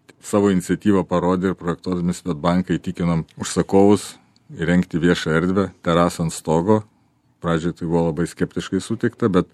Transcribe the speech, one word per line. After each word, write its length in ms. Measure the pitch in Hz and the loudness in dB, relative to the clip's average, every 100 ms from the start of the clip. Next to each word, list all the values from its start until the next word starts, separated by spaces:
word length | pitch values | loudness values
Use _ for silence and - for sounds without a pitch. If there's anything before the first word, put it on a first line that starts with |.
| _ _ | _ _
savo 260 | - 107 101 | -2 2 4
iniciatyvą 500 | 92 - 90 104 98 82 | 2 0 -2 2 2 2
parodė 440 | 87 87 92 92 | 0 0 0 -2
ir 80 | 87 | -4
projektuodami 560 | 85 80 90 90 87 87 | -6 -6 -4 -2 -2 -4
Swedbanką 640 | 92 76 87 90 90 82 | -6 -4 0 0 0 -4
įtikinom 480 | - 87 85 82 78 - | -4 -4 -2 -2 -4 -8
užsakovus 720 | 110 92 - 98 101 101 - - _ _ - | -6 -4 2 4 6 4 0 -18 _ _ -16
įrengti 480 | 143 80 90 87 82 | -6 0 2 0 0
viešą 300 | 87 87 78 80 | 2 2 0 0
erdvę, 340 | 90 95 95 - | 0 0 -2 -4
terasą 440 | 87 85 87 - 82 | -2 2 2 0 -4
ant 80 | - | -4
stogo. 480 | - 80 92 107 - _ _ _ _ _ | -2 0 2 0 0 _ _ _ _ _
Pradžioj 300 | 85 85 85 78 | -4 -2 -2 -6
tai 120 | 85 | -2
buvo 160 | 85 82 | 0 0
labai 180 | 78 82 | -2 -4
skeptiškai 500 | - 90 - - 95 | -4 -6 -6 -6 -4
sutikta, 480 | - 113 120 - 117 | -4 -4 -4 -2 0
bet, 220 | 90 85 | 2 0